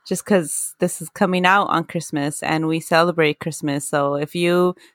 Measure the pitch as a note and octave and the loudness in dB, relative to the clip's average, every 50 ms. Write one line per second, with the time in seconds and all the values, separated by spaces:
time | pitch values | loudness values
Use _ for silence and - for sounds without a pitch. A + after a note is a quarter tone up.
0 | - - F#3 F3+ - - G#3 F#3 D#3+ D3 - - - - - - F#3 F3 - - | -8 -6 -6 -4 0 2 2 2 2 0 -6 -8 -8 -8 -6 -4 -4 -4 -4 -6
1 | E3 - - - G#3 F3+ F#3 F#3 F3+ F3+ F#3+ G3+ F#3+ - - E3 E3 - - E3+ | -12 -10 -4 -2 0 0 2 2 4 4 4 4 2 2 0 -2 -2 -4 -6 -8
2 | D#3+ - - D3 C#3+ D3 D#3 - - D3+ D#3 D#3+ D#3+ D#3+ D#3+ E3 D#3 - F3+ E3 | -6 -4 -4 -4 -2 -4 -4 -4 -4 -2 -2 0 0 0 -2 -2 -2 2 4 4
3 | E3+ F3+ E3+ E3+ D#3+ D3+ D3+ - - E3+ D3+ - - D3 C#3 D3 - - - D3 | 4 4 2 2 2 2 2 -2 -6 -8 -8 -4 -4 -2 -2 -2 -4 -2 0 0
4 | C#3+ C#3 C#3+ C#3+ D3 D3+ - F3 E3+ E3+ F3 F3+ F3+ F3+ F#3 _ - - _ | 0 0 0 -2 -4 -4 -2 0 2 2 4 4 4 2 0 _ -12 -20 _